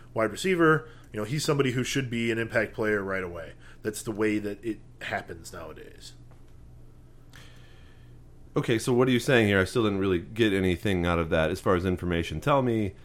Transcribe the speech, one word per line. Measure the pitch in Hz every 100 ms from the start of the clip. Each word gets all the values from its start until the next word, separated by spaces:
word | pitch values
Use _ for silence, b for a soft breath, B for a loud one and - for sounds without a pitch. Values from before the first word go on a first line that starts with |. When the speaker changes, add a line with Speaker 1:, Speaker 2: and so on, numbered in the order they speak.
| B
Speaker 1:
wide | 117 110
receiver. | 101 190 175 160 156 - B B
You | 107
know, |
he's | 107 151
somebody | - 139 135
who | 120
should | 120 139 127
be | 117 117
an | 113
impact | 113 120 104
player | - 107 104
right | 98 95
away. | 92 85 78 - B B
That's | 113 104
the | -
way | 101 110 107
that | 101 101
it | 117 104 - -
happens | - 101 - 85 80
nowadays. | 87 80 78 - - - - - - - - - - - - - - - B B B B B B B B B - - - -
Speaker 2:
Okay, | - 113
so | -
what | 123 131
are |
you | 123
saying | 131 123 104
here? | 101
I |
still | 95 123
didn't | 107 98
really | 98 92
get | 110 110 110
anything | 98 92 87 107 92 87
out | 85
of | 80
that | 85 80
as | 92
far | 110
as | 90
information. | 92 90 90 85 82 78
Tell | 139 143
me. | 127 113 101 -